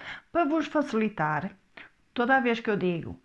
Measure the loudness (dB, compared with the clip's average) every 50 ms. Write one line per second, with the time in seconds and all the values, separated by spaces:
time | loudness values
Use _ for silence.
0 | -14 -14 -14 -16 -12 _ 0 2 2 2 2 0 0 0 0 -2 0 0 0 0
1 | 0 0 0 -2 -2 0 0 -2 -4 -6 -8 -14 _ _ _ -20 -20 -20 _ _
2 | _ _ -4 0 2 4 4 4 4 2 0 0 0 0 0 2 2 0 0 -2
3 | -4 -8 -12 -14 _